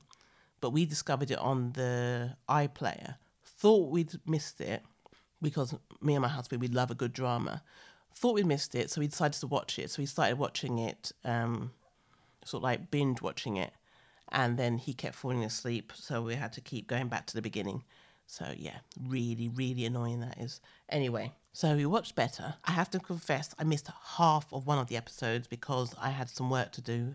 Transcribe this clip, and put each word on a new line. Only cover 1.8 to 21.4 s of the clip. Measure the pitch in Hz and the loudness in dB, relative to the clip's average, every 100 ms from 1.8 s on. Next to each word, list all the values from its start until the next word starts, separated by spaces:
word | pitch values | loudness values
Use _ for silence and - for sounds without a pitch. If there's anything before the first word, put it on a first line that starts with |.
| 123 123 123 120 120 - - | 0 2 0 0 -2 -6 0
iPlayer. | 147 143 - 120 - - - _ _ | 2 2 0 -4 -4 -10 -14 _ _
Thought | - - 208 214 151 | -20 4 8 8 6
we'd | 170 165 170 - | 2 0 -2 0
missed | 156 - - | 0 0 -8
it | - 104 - _ - - _ _ | -4 -4 -6 _ -20 -20 _ _
because | 151 147 123 139 _ - | -2 0 -2 -4 _ -2
me | 147 | 2
and | 143 | 4
my | 123 | 2
husband, | 143 117 123 | 0 -4 -2
we | 123 | 0
love | 123 123 | 2 2
a | |
good | 120 120 | 0 -2
drama. | 123 127 120 - - - - - - _ | -2 0 0 -2 -6 -10 -20 -20 -20 _
Thought | - 240 | 0 2
we | 208 | 4
missed | 180 139 - | 4 4 0
it, | 120 - | -2 -2
so | - | 0
we | 147 | -2
decided | - 151 - | 2 0 0
to | 127 | -2
watch | 143 - - | -2 -2 -6
it. | - | -4
So | - | -4
we | 143 | -4
started | - 117 127 | 2 2 2
watching | 135 - 131 117 | -2 -2 -2 -2
it, | 113 - - - | -2 -4 -10 -8
um, | - 117 117 113 123 - _ _ _ _ _ _ | -2 0 0 -2 -4 -8 _ _ _ _ _ _
sort | - 120 | -10 -4
of, | |
like, | 123 120 - | 0 -2 0
binge | 147 139 123 | 2 2 2
watching | 92 - - 98 | -2 -6 -4 -2
it, | - - _ _ _ _ - | -4 -8 _ _ _ _ -4
and | - 123 120 | 0 2 2
then | 120 117 | 2 0
he | 131 | -2
kept | 120 - | -6 -8
falling | - 131 123 | -6 -4 -2
asleep, | 107 - 123 117 - - | -2 -4 -4 -4 -6 -16
so | - 120 | -6 -4
we | 117 | -2
had | 123 123 | -4 -6
to | - | -8
keep | - 123 - | -10 -10 -4
going | 120 123 | -2 -2
back | 117 - | -4 -4
to | |
the | 113 | -4
beginning. | 107 104 98 120 - - - _ _ | -2 -2 -2 -2 -6 -20 -20 _ _
So, | - 67 69 | -8 -6 -6
yeah, | 76 - - - | -8 -10 -16 -12
really, | 127 127 120 117 117 | -4 -2 0 0 -2
really | 120 131 123 | -2 -2 0
annoying | 117 123 117 120 | 0 0 -2 -2
that | 120 - | -4 -6
is. | 117 - - - - | -8 -10 -18 -20 -4
Anyway, | 151 131 117 113 - | 0 0 0 -4 -10